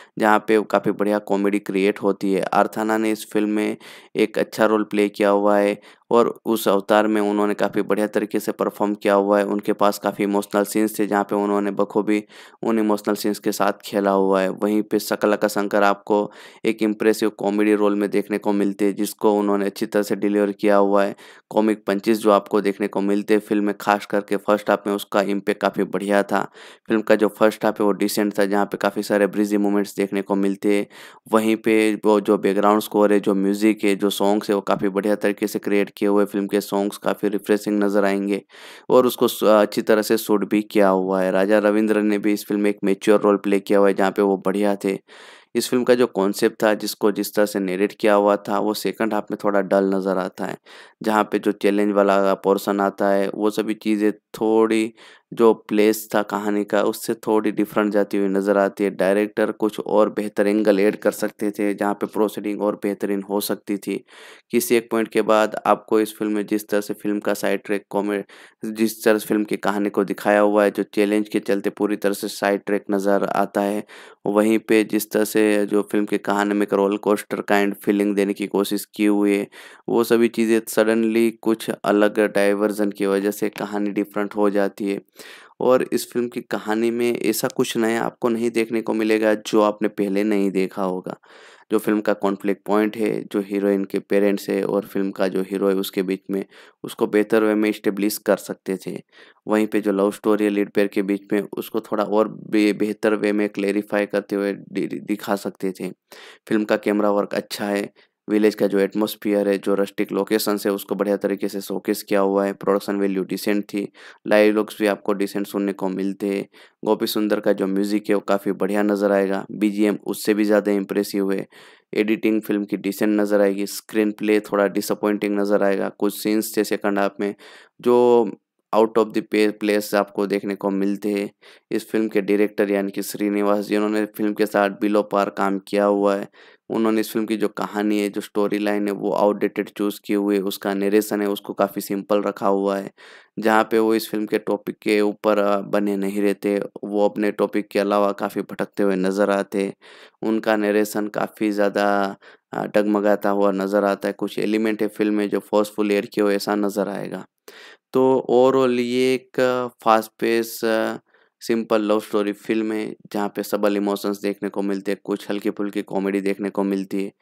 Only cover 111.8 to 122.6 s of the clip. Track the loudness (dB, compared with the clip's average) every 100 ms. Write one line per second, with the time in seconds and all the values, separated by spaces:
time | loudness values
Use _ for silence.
111.8 | -4 -6 -2 0 2 2 0 -2 -2 -2
112.8 | -2 -2 -2 -2 -4 -4 -2 -4 -4 -6
113.8 | -8 -12 -20 -14 0 4 4 4 -2 -2
114.8 | -2 -2 -2 -4 -4 -4 -6 -4 -4 -4
115.8 | -6 -4 -6 -4 -4 -4 -6 -14 -20 _
116.8 | -2 0 -2 -2 -2 0 0 0 0 -2
117.8 | -2 -2 -2 -2 0 -2 -2 -4 -2 0
118.8 | 0 2 2 2 0 -2 -6 -2 -2 2
119.8 | 0 0 -6 -4 -2 0 4 2 2 0
120.8 | -2 -2 -2 -2 -2 -2 -6 -16 -20 -20
121.8 | _ -2 0 0 0 0 -2 -4